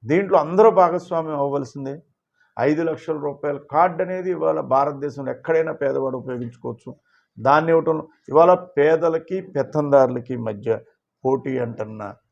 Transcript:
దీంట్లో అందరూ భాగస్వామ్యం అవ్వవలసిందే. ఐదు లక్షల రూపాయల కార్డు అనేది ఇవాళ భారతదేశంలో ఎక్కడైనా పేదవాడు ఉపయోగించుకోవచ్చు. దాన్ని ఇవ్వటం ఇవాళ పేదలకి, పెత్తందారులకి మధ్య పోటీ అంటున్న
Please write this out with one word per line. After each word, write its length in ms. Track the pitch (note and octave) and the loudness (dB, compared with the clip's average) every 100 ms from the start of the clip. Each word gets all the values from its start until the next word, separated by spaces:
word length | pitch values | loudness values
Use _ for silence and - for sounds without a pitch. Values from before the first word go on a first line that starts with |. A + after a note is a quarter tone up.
దీంట్లో 340 | A2 E3 G3 F#3+ | 0 0 2 2
అందరూ 320 | D3+ F#3 A3 | 4 6 6
భాగస్వామ్యం 640 | F#3 F3 F3 - E3 D#3+ | 6 4 2 -4 -6 -4
అవ్వవలసిందే. 680 | D3 C#3 C#3 B2+ C#3+ C3+ D3 _ _ _ _ _ - | -2 -2 -2 -6 -10 -12 -12 _ _ _ _ _ -2
ఐదు 220 | B2+ D3+ | 0 0
లక్షల 360 | E3 D3+ - D#3 | -2 -6 -6 -6
రూపాయల 400 | C#3+ C#3 D3+ C#3+ - | -6 -6 -8 -8 -4
కార్డు 320 | D3 F3+ E3+ | 2 2 0
అనేది 280 | F#3 F#3 F#3 | -6 -4 -6
ఇవాళ 300 | E3+ D#3+ D#3 | -2 -2 -2
భారతదేశంలో 680 | C3+ C3 C#3+ C#3 C#3+ C#3 C3 | 0 0 0 -4 -10 -10 -10
ఎక్కడైనా 420 | B2+ - D#3+ D#3+ | -10 -2 -2 -2
పేదవాడు 440 | D3+ C#3 C3+ C3+ B2+ | -4 -4 -2 -4 -8
ఉపయోగించుకోవచ్చు. 800 | A#2 B2 A#2+ A#2+ B2 A#2 - B2 _ _ _ - | -10 -10 -10 -12 -12 -12 -16 -20 _ _ _ -4
దాన్ని 340 | A#2+ D3+ E3 | 2 2 4
ఇవ్వటం 360 | E3 E3 D#3+ - _ - | 2 2 -4 -6 _ 0
ఇవాళ 260 | C#3+ E3+ | 4 6
పేదలకి, 840 | F3+ - - D3 D#3+ E3 D#3+ D#3+ F#3+ | 6 2 0 2 2 0 -2 -6 -10
పెత్తందారులకి 960 | E3+ C#3+ C3 D3+ D3 C#3 B2+ A#2+ A#2+ B2 | -6 -6 -4 -4 4 4 4 0 -8 -8
మధ్య 440 | A2+ G#2 A2+ A2 - _ _ _ | -8 -8 -4 -4 -6 _ _ _
పోటీ 340 | C3 C3 C3 C3 | -2 -2 -2 -6
అంటున్న 560 | A#2+ A2+ A2 G#2+ G2+ G2 _ | -6 -8 -12 -10 -14 -16 _